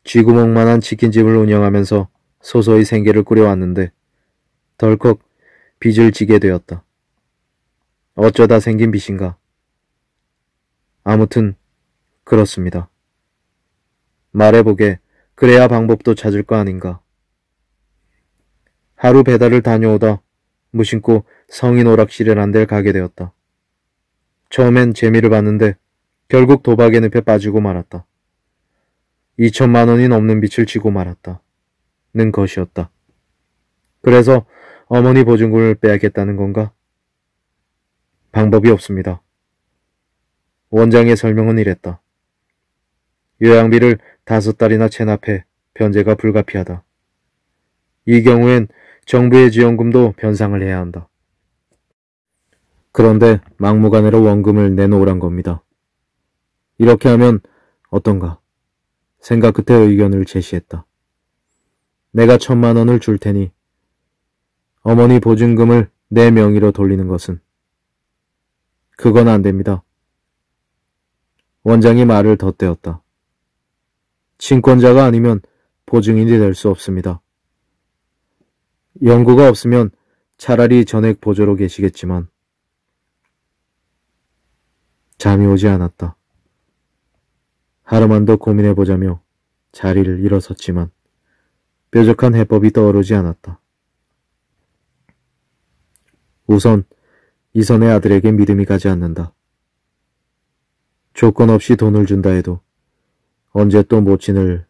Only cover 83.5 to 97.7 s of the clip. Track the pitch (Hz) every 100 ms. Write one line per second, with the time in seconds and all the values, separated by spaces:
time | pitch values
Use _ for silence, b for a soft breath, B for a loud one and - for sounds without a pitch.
83.5 | _ _ _ _ _ _ _ _ _ _
84.5 | _ _ _ _ _ _ - 101 101 101
85.5 | 98 104 95 87 - 87 - _ _ _
86.5 | _ _ _ _ _ _ _ _ _ _
87.5 | _ _ _ - 113 110 107 107 110 -
88.5 | 104 104 98 95 92 95 87 _ _ _
89.5 | _ _ - 95 95 95 92 98 98 -
90.5 | - - 87 85 _ _ _ _ _ _
91.5 | _ _ _ _ 117 113 117 127 113 110
92.5 | 107 107 - 104 101 98 104 87 82 -
93.5 | 87 _ _ _ _ _ _ _ _ _
94.5 | _ _ _ _ _ _ _ _ _ _
95.5 | _ _ _ _ _ _ _ _ _ -
96.5 | 104 117 107 - _ _ _ _ _ _
97.5 | 113 104